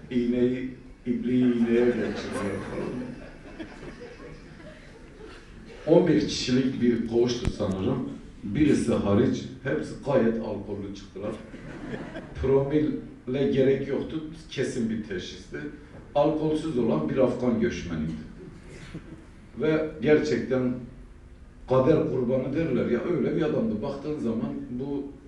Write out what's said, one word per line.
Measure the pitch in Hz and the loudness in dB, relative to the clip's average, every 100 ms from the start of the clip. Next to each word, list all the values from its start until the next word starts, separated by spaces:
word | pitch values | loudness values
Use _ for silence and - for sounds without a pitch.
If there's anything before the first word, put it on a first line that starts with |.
| - | -2
İğneyi | 123 120 123 123 127 127 - - - 123 | 0 2 4 4 2 -4 -10 -18 -8 -4
ipliği | 117 120 127 | -2 2 4
iğneye | 123 117 117 117 | 6 4 4 6
geçirirler | 123 110 - - - - 101 98 - | 6 4 0 -4 -4 -4 -4 -4 -6
falan. | - - 254 247 - - - - - 320 - - - 480 - 494 - - - 605 - - 453 - - - - - - - - 156 | -6 -6 -6 -8 -12 -14 -16 -16 -14 -14 -14 -16 -14 -16 -16 -16 -16 -18 -18 -18 -18 -20 -20 -20 -18 -18 -18 -18 -18 -18 -6 4
On | 175 175 | 6 6
bir | 127 - | 2 0
kişilik | - - 127 127 - | -2 0 2 2 2
bir | 120 110 - | 2 2 2
koğuştu | 117 123 120 - | 2 2 0 -2
sanırım. | - 101 95 107 - - - - - | -2 -2 0 0 -2 -4 -10 -14 -12
Birisi | 101 101 147 113 - | -4 2 4 4 2
hariç | 104 101 104 - - - - | 2 4 4 4 2 -4 -8
hepsi | - 151 - - 143 | -4 -4 -4 -6 2
gayet | 131 113 113 | 4 4 2
alkollü | 107 98 101 98 98 | -4 -6 -6 -8 -8
çıktılar. | - - 92 107 - - - - - - - - 320 - - | -10 -12 -8 -8 -8 -12 -14 -14 -12 -10 -10 -10 -12 -12 -2
Promille | 135 135 139 151 147 113 - - 127 131 135 | 4 4 4 2 2 -2 -8 -12 -4 0 2
gerek | 135 127 - - | 4 4 4 0
yoktu, | 135 143 156 - - - | -4 -4 -6 -8 -12 -8
kesin | 135 120 123 110 | -4 -2 0 -2
bir | 101 | -2
teşhisti. | 98 92 - - - 147 151 - - - - | -4 -6 -8 -12 -12 -10 -10 -12 -18 -18 -2
Alkolsüz | 147 151 156 156 156 160 120 | 4 4 4 2 0 0 2
olan | 113 107 - | 2 2 2
bir | 131 | 4
Afgan | 123 - 123 107 | 4 4 2 2
göçmeniydi. | 90 - - 80 78 82 - - - - - - - - - - - - - 113 | 0 -2 -4 -4 -4 -6 -10 -14 -16 -16 -16 -16 -14 -14 -14 -18 -18 -20 -14 -2
Ve | 151 156 - - | 2 2 0 0
gerçekten | 147 151 - 117 - 127 123 120 - - - - - - - - - | 6 6 6 0 0 0 0 -2 -8 -14 -18 -18 -20 -20 -20 -12 2
kader | 131 139 156 - | 4 6 6 4
kurbanı | 127 120 131 131 147 | 0 0 0 0 -2
derler | 156 117 - | 0 0 2
ya, | 117 | 0
öyle | 175 151 135 165 | 0 0 2 2
bir | |
adamdı. | 156 135 113 101 | 0 0 0 -2
Baktığın | 135 139 151 151 | -4 -6 -6 -4
zaman | 113 113 - - 120 | -2 -2 -2 -4 -6
bu | 123 143 139 - - | -6 -4 -4 -6 -12